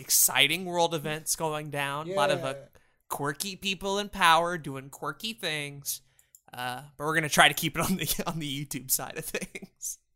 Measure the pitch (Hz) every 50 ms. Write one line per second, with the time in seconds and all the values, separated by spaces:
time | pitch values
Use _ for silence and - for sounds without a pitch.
0 | 131 - - - - - 127 131 143 143 160 185 185 175 175 175 170 165 170 151
1 | 147 156 151 160 156 - - - 160 156 151 151 151 147 143 143 139 139 139 151
2 | 156 170 190 196 180 165 147 - 135 135 135 139 - - - - _ _ _ _
3 | _ - - - 143 147 151 - 196 196 185 - - 196 190 156 190 196 196 202
4 | 208 202 - 196 180 165 160 165 170 175 175 165 139 143 135 131 131 139 - -
5 | 156 147 151 - 226 220 220 - 196 165 156 147 143 143 143 143 139 - - -
6 | - _ _ _ _ _ - _ _ - - 123 123 123 123 127 143 147 - -
7 | 147 156 156 165 156 143 - 180 156 147 - - 170 151 - 160 156 - 190 170
8 | 160 - - - - 175 160 165 151 143 135 143 147 - - 127 135 - - -
9 | 135 - - - - - - - 190 - - - 196 - _ _ - - - -
10 | _ _ _